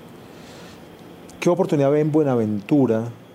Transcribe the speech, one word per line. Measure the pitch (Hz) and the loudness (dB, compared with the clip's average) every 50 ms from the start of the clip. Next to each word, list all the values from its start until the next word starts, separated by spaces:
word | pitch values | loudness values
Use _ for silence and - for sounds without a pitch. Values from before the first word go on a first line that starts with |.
| - - - - - - - - - - - - - - - - - - - - - - - - - - - - | -20 -20 -20 -20 -20 -20 -20 -20 -20 -20 -20 -20 -20 -20 -20 -20 -20 -20 -20 -20 -20 -20 -20 -20 -20 -20 -10 -4
¿Qué | - 175 | -2 0
oportunidad | 175 165 185 - 175 147 139 135 | 0 0 0 0 2 2 2 2
ve | 147 151 | 2 2
en | 151 156 | 0 2
Buenaventura | 147 156 151 139 131 117 110 107 107 101 - - 156 147 131 113 110 110 117 120 113 - - - | 2 0 2 2 0 0 0 -2 -4 -6 -2 0 2 2 2 2 0 -2 -2 -8 -12 -16 -20 -20